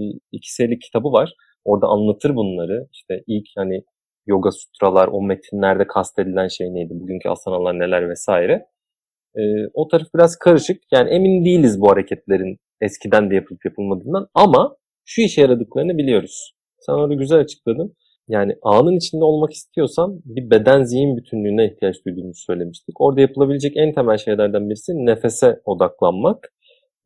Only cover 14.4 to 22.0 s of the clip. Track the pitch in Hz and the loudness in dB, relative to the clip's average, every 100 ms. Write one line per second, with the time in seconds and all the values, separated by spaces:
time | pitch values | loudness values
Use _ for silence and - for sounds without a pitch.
14.4 | 202 131 262 - _ _ - - 214 - | 4 4 2 -4 _ _ -8 -2 0 4
15.4 | 139 120 110 131 165 165 135 107 87 - | 4 2 -2 -6 -4 -2 0 0 -2 -10
16.4 | - _ _ _ - 143 147 147 135 160 | -20 _ _ _ -6 -2 -2 -2 0 0
17.4 | 135 - - 117 202 - _ _ - 107 | 0 -4 -4 -4 -6 -12 _ _ -6 -2
18.4 | 101 - 110 104 160 180 - 160 156 151 | -2 -2 2 4 4 2 -2 0 0 2
19.4 | 151 - - - 135 - 180 190 131 117 | -2 -6 -10 -4 -2 -2 -4 -6 -14 -10
20.4 | 120 110 107 139 120 123 143 120 - 113 | 2 4 6 4 4 0 0 -2 -6 -6
21.4 | 104 107 107 - 95 92 | -2 0 0 0 -4 -4